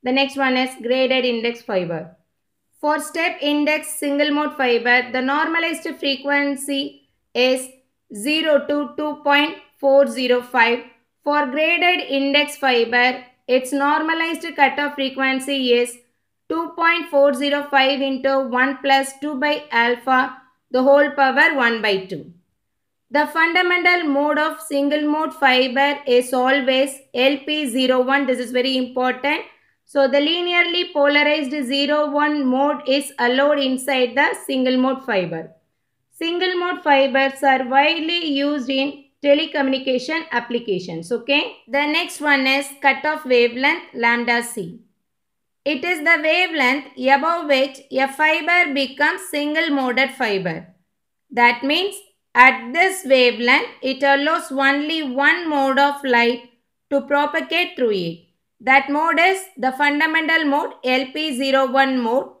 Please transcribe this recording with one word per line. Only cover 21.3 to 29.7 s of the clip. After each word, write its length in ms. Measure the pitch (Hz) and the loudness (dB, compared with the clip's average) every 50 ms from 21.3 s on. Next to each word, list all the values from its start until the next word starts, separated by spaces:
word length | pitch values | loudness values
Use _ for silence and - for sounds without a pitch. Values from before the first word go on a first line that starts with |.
| 247 277 302 330 320 | 4 4 4 4 4
one 260 | 277 247 233 233 220 | 2 0 0 0 0
by 240 | 208 214 196 190 190 185 | 0 0 0 -2 -4 -8
two. 260 | 196 147 - - - _ _ _ _ _ _ _ _ _ _ _ _ _ _ _ | -12 -12 -12 -16 -20 _ _ _ _ _ _ _ _ _ _ _ _ _ _ _
The 180 | 226 285 302 285 | -2 -2 -2 0
fundamental 840 | - 330 320 339 339 359 370 359 359 349 349 359 359 349 339 294 | 0 0 0 2 2 0 2 2 0 2 2 2 2 2 0 0
mode 300 | 277 277 285 302 294 294 | 0 0 0 0 0 0
of 200 | 302 311 302 - | 0 -2 -4 -6
single 500 | - - 294 277 277 285 294 302 302 302 | -10 -4 -2 -2 0 0 0 0 0 -2
mode 240 | 294 311 311 311 - | -2 -2 -4 -6 -4
fiber 680 | - - 262 254 254 262 262 240 262 277 285 294 285 - | 0 2 2 4 4 2 0 2 0 2 0 0 -4 -2
is 280 | - 247 247 247 247 - | 2 2 2 2 2 -2
always 680 | 254 247 254 277 285 254 254 262 262 269 277 - - - _ _ | 0 2 2 2 2 2 0 2 2 0 0 -2 -12 -20 _ _
L 240 | 240 254 269 294 269 - | 0 2 2 2 0 -4
P 240 | - 302 302 302 262 | -4 -4 -2 -2 -2
zero 320 | 214 262 262 247 254 254 | 0 0 2 2 2 2
one. 240 | 254 247 269 277 285 | 2 2 0 0 0
This 140 | 254 254 233 | 0 -2 -4
is 120 | 247 226 | -4 -4
very 240 | 254 254 247 269 262 | -2 -2 0 0 0
important. 680 | 254 254 247 254 254 254 254 247 247 - 277 302 339 440 - _ _ _ _ | -2 -4 -4 -4 -2 -2 -2 -2 -2 -2 -4 -4 -4 -6 -12 _ _ _ _